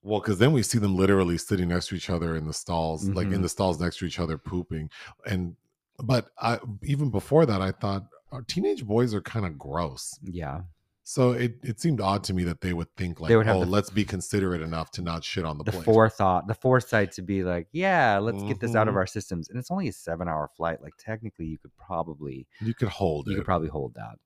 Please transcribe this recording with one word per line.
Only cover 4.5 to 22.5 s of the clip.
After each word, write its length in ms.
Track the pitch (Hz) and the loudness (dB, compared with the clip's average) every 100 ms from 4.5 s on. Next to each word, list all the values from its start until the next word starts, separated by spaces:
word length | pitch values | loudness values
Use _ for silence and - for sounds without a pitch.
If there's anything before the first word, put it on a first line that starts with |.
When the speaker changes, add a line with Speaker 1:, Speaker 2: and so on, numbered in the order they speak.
| 90 87 80 78 - - - - | -6 -6 -8 -8 -12 -20 -14 -6
Speaker 1:
And, 280 | 95 87 - _ _ _ _ | -4 -4 -8 _ _ _ _
but 300 | 113 123 107 - | 0 0 0 -4
I, 200 | 113 117 123 101 | -2 -2 -4 -10
even 260 | - 143 147 | -4 -2 0
before 340 | 101 - 151 156 | -2 2 4 4
that, 140 | 98 | 2
I 100 | 95 | 0
thought, 360 | 95 104 98 - _ _ | -2 -4 -4 -8 _ _
"Our 100 | 127 | -14
teenage 420 | 123 175 202 - 107 | -6 -2 0 -2 0
boys 280 | 110 123 104 | 2 2 0
are 60 | |
kinda 280 | - 113 95 | -4 -4 -4
gross." 680 | 73 69 76 85 65 - - | -6 -6 -4 -4 -6 -12 -12
Speaker 2:
Yeah. 380 | - 87 76 76 90 _ _ _ - | -12 -8 -6 -8 -10 _ _ _ -8
Speaker 1:
So 240 | - 123 | 2 2
it, 240 | 123 120 120 | 4 -2 -4
it 160 | - 110 | -8 -2
seemed 220 | 170 131 | 0 2
odd 220 | 98 101 - | 2 0 0
to 80 | |
me 100 | 92 87 | 0 0
that 160 | 82 | -2
they 120 | 92 | -4
would 180 | 85 82 - | -4 -6 -6
think, 240 | 90 85 | -8 -6
like, 100 | 80 | 4
Speaker 2:
They 60 | 113 | 4
would 100 | 110 | 6
have 100 | 95 | 4
Speaker 1:
"Oh, 20 | |
Speaker 2:
the 40 | 90 | 4
Speaker 1:
let's 180 | 101 101 | 2 0
be 140 | 98 101 | 0 0
considerate 560 | 95 - 104 95 87 | -2 -2 0 2 0
enough 280 | 80 80 78 | -2 -4 -6
to 100 | - | -6
not 200 | 87 82 | -6 -6
shit 200 | - - 82 | -6 -4 -4
on 120 | 76 | -4
the 60 | |
Speaker 2:
the 80 | 73 | -4
Speaker 1:
plane." 120 | 92 | -2
Speaker 2:
forethought, 640 | 85 113 110 - 95 90 92 | 6 8 8 6 2 2 0
the 80 | 110 | -2
foresight 560 | 131 127 - 113 98 | 4 2 4 0 2
to 80 | - | -2
be 200 | 92 98 | -2 0
like, 240 | 90 87 85 | 0 -2 -4
"Yeah, 480 | 156 190 180 127 101 | -2 0 4 4 4
let's 240 | 107 101 | 2 -2
get 160 | 101 104 | -4 -4
this 160 | 117 117 | 0 2
out 120 | 107 | 4
of 40 | |
Speaker 1:
Mm-hmm. 40 | 101 | 2
Speaker 2:
our 80 | 92 | 0
systems." 420 | 107 - 87 78 | -4 -6 -8 -6
And 80 | 123 | -10
it's 140 | 127 | -4
only 160 | 185 160 | -4 -4
a 60 | |
seven-hour 560 | 90 - 82 87 78 73 _ | -6 -6 -4 -2 -2 -4 _
flight. 280 | 82 82 | -4 -4
Like, 140 | 73 _ | -10 _
technically, 480 | - 110 113 _ 82 | -10 -10 -10 _ -8
you 100 | 78 | -8
could 180 | - _ | -14 _
probably 680 | - 87 82 73 73 65 65 | -8 -4 -4 -6 -10 -10 -14